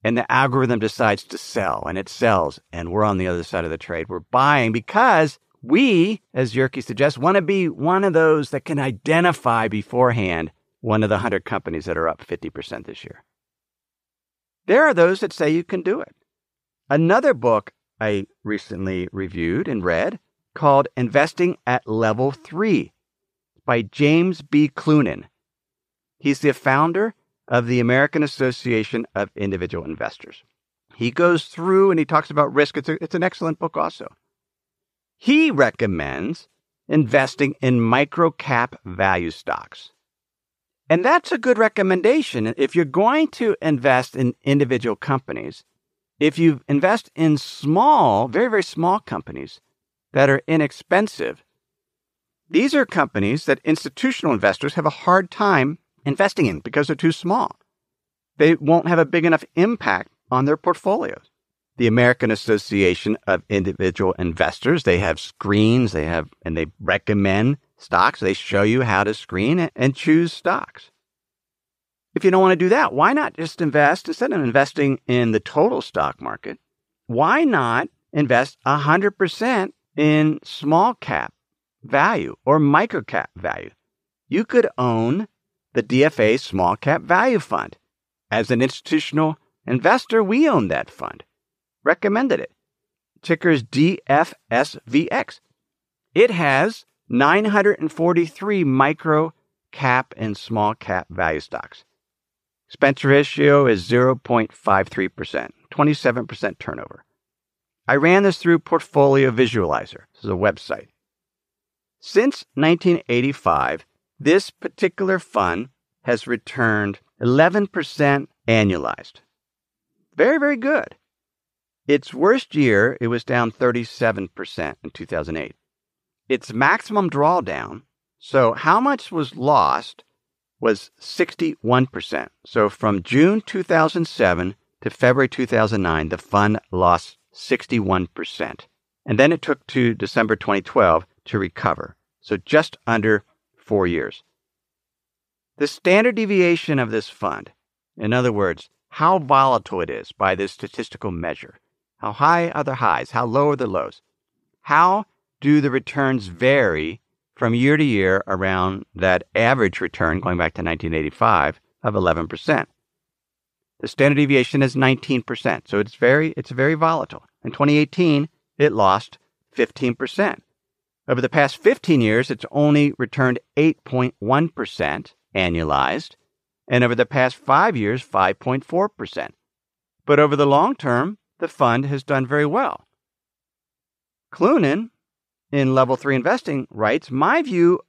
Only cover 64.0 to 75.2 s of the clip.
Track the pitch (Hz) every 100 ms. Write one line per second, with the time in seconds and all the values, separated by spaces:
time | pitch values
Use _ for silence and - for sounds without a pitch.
64 | 95 90 87 80 80 - 120 165 - 90
65 | 98 80 - _ 98 101 110 123 117 82
66 | 78 82 76 _ 85 80 78 _ 92 95
67 | - 101 98 98 120 147 _ _ - 87
68 | 107 - 98 95 - 101 104 123 120 95
69 | 104 107 - 90 113 175 165 - 131 135
70 | - 160 170 - 175 - - - - _
71 | _ _ _ _ _ _ _ _ _ _
72 | _ - 190 185 190 175 180 240 - 131
73 | 180 285 294 - 160 - 160 147 147 180
74 | - - 262 208 131 131 139 - 139 135
75 | - 123